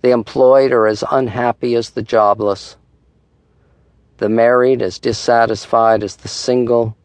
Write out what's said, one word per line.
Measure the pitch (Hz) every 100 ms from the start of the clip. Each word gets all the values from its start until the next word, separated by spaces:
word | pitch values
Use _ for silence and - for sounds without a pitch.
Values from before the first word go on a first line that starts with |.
The | 123
employed | 123 107 131 127 135 135
are | 123 110
as | 107 -
unhappy | 135 127 104 120 - 123
as | 117 117
the | -
jobless. | 110 113 104 104 104 98 - - _ _ _ _ _ _ _ _ _ _ _ _ _ _
The | 101
married | 110 117 123 127 127
as | 101 -
dissatisfied | - 110 - 117 113 107 - 117 113 110
as | 104 -
the | -
single. | - - 123 120 120 113 110